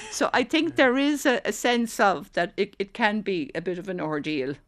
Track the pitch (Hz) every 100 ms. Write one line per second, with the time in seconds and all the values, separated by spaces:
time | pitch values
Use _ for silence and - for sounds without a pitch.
0 | 440 - 285 240 247 320 330 - 262 262
1 | 285 285 262 240 - - 247 240 233 -
2 | 202 165 196 - 175 - 196 - 196 -
3 | 220 214 196 180 139 - 180 180 185 180
4 | 156 151 156 151 131 147